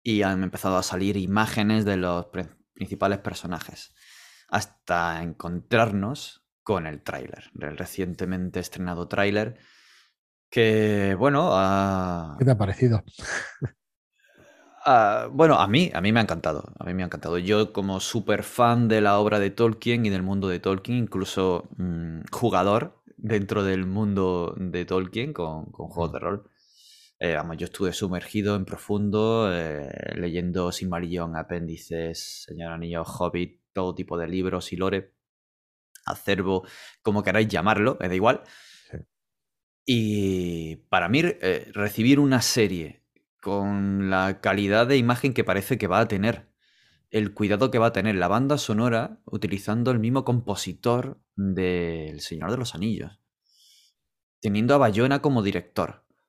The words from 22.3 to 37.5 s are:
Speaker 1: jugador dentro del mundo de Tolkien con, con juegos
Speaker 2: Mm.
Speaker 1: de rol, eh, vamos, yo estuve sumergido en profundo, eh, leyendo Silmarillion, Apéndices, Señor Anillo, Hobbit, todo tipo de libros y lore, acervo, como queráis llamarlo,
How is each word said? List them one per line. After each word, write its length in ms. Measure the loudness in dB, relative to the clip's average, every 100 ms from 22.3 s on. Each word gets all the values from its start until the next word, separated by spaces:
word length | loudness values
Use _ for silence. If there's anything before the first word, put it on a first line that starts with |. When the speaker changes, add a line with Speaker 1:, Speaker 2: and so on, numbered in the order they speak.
Speaker 1:
jugador 680 | -2 2 4 4 4 0 -8 _ -10
dentro 480 | -2 -2 0 0
del 220 | 2 0 0
mundo 680 | 0 0 2 2 0 -2 -6
de 260 | -4 -4
Tolkien 480 | -2 -2 -2 -4 -6
con, 360 | -6 -6 -8 -12
con 160 | -14 -10
juegos 240 | -4 -4
Speaker 2:
Mm. 20 |
Speaker 1:
de 60 | -4
rol, 300 | -4 -4 -8 _ _ _ -20 -20 _ _
eh, 160 | -2 -2
vamos, 200 | -4 -8
yo 80 | -8
estuve 280 | -4 -4
sumergido 640 | -2 -4 -4 -4 -2 0 -2
en 80 | -4
profundo, 840 | -10 -4 -2 0 2 2 2 2
eh, 360 | 0 -4 -6 -8 -10 -10 -6
leyendo 520 | -4 -2 -2 -2 -2
Silmarillion, 640 | -4 -6 -4 -4 -4 -4 -6
Apéndices, 1040 | -6 -6 -6 -10 -8 -6 -6 -8 -12 -14
Señor 300 | -16 -12 -10
Anillo, 300 | -8 -6 -6
Hobbit, 580 | -6 -4 -2 -2 -6 -8 _
todo 240 | -4 -4 -6
tipo 220 | -6 -6
de 100 | -4
libros 460 | -4 -2 -4 -6
y 20 | -4
lore, 380 | -2 -2 -4 _ _ _ _ _ _ _ _ -10 -8
acervo, 600 | -6 -2 0 0 -2 -4 -16 -20 -6
como 220 | -2 0
queráis 240 | 2 2
llamarlo, 500 | 2